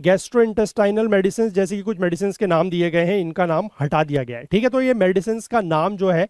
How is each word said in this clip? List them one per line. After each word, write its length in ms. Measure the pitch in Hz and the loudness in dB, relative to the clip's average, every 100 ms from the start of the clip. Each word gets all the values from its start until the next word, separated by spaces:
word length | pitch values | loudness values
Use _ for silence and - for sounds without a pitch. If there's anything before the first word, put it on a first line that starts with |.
| 160 | 2
gastrointestinal 1040 | 190 - 247 226 208 214 - 202 214 220 | 2 2 2 2 2 -2 0 0 2 2
medicines, 380 | 202 190 - 226 | 2 2 0 0
जैसे 240 | 185 190 202 | 0 -2 -2
कि 60 | |
कुछ 180 | 196 185 | -6 -2
मेडिसिन्स 380 | 180 170 196 185 | -2 0 -2 -2
के 100 | 202 | 0
नाम 220 | 165 180 | 2 2
दिए 200 | 175 170 | 0 0
गए 120 | 170 175 | 0 0
हैं, 140 | 202 | 0
इनका 260 | 165 160 175 | -2 -2 0
नाम 240 | 160 208 - | 0 -4 -4
हटा 240 | 143 156 | -2 0
दिया 200 | 151 143 | 0 -2
गया 140 | 123 120 | -4 -10
है। 80 | 147 | -4
ठीक 180 | 196 | 0
है, 60 | 247 | 0
तो 120 | 262 | 0
ये 120 | 262 | 0
मेडिसिन्स 540 | 247 185 190 202 226 - | 2 2 2 -2 -4 -2
का 140 | 233 | -2
नाम 360 | 175 156 175 202 | 0 0 0 0
जो 120 | 190 | 0
है 180 | 170 190 | 0 -2